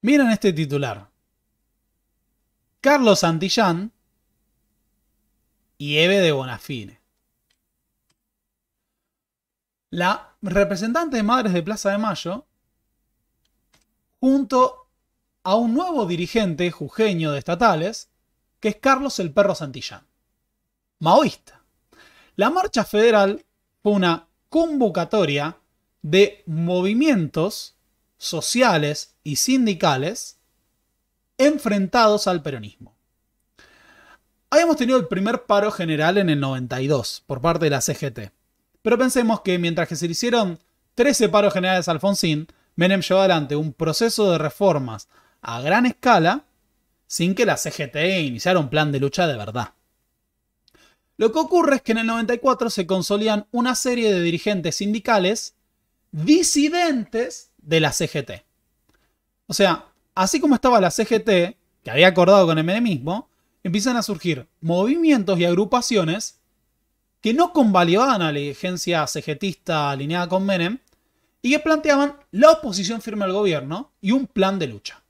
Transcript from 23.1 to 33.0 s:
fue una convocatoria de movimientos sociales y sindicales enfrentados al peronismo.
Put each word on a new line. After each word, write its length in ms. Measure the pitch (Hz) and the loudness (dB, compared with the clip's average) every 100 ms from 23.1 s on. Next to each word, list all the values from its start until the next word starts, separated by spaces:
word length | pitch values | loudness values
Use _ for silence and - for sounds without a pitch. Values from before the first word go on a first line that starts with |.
| 214 196 208 _ _ _ _ | 4 2 0 _ _ _ _
fue 80 | 208 | -2
una 340 | 202 180 165 _ _ _ | 0 0 -2 _ _ _
convocatoria 1120 | 320 330 294 233 180 165 220 165 143 147 - _ _ _ _ | -2 0 0 0 -2 -2 0 0 -2 -6 -10 _ _ _ _
de 420 | 151 180 202 - - | -2 2 2 0 -8
movimientos 1300 | 156 170 180 185 220 311 233 156 - 175 - - _ _ _ _ _ | -4 -2 0 0 2 2 2 0 -2 -4 -6 -16 _ _ _ _ _
sociales 960 | - 165 - 240 247 170 147 147 - _ | -10 -8 -4 2 2 2 0 -6 -12 _
y 120 | 156 143 | -8 -4
sindicales 1040 | - 262 233 175 180 135 147 240 - _ _ _ _ _ _ _ _ _ _ _ | 0 2 2 0 0 0 -4 -8 -14 _ _ _ _ _ _ _ _ _ _ _
enfrentados 880 | 277 302 233 202 190 247 220 208 202 | 2 2 -2 -2 0 2 4 2 0
al 160 | 180 | -4
peronismo. 540 | 151 139 104 _ - _ | -4 -10 -12 _ -20 _